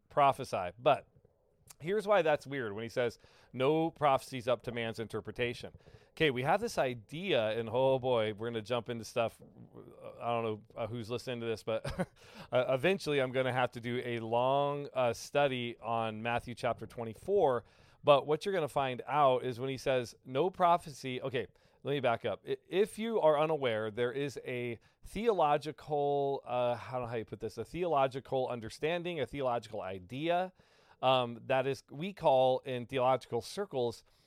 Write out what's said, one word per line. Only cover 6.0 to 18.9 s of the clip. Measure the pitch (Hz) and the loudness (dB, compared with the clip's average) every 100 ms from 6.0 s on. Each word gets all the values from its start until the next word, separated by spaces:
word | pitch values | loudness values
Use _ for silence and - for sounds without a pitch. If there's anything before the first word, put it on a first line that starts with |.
| _ | _
Okay, | - 156 | 0 0
we | 123 | 2
have | 139 196 | 0 0
this | 226 - | 0 -2
idea, | 139 123 101 151 196 139 110 110 | -2 -4 -10 -8 0 2 2 -2
and | 113 | -2
oh | 120 135 131 | 2 4 4
boy, | 127 120 107 | 2 2 0
we're | 101 113 | -2 -4
gonna | 117 | -4
jump | 104 120 117 | -2 -4 -4
into | 117 | -8
stuff. | 107 123 113 - - 120 117 120 107 - 117 - | -4 -2 -2 -4 -20 -20 -20 -20 -20 -18 -16 -8
I | 117 | -2
don't | 117 | 0
know, | 113 107 - - | 0 -4 -8 -8
uh, | 110 | -6
who's | 120 107 | -6 -6
listening | 123 - 120 | -6 -6 -6
to | 117 | -4
this, | 107 | -4
but, | - 110 - - - _ - | -2 -4 -4 -6 -6 _ -20
<laughs> | - - | -20 -2
uh, | 127 123 | 2 2
eventually | 131 156 196 156 143 | 2 2 2 0 0
I'm | 127 | 2
gonna | 127 131 | 2 2
have | 123 123 | 2 0
to | 123 | 0
do | 117 123 | -4 -4
a | 120 117 | -2 -4
long, | 113 117 127 139 143 143 143 | 0 2 4 4 2 -2 -4
uh, | 131 123 | 0 0
study | 117 - 143 143 127 120 - | 0 -2 2 2 2 -4 -6
on | 110 117 113 107 | -2 -2 -2 -2
Matthew | 117 117 123 | -2 -2 -4
chapter | 113 123 113 - | -2 -2 -2 -6
twenty-four. | - 113 107 - 202 151 120 - _ - _ | -10 -10 -8 0 4 4 4 -2 _ -20 _
But | 143 139 139 | 6 6 4
what | 156 | -2
you're | 202 | -2
gonna | 190 143 | -2 -2
find | 147 135 | -2 -2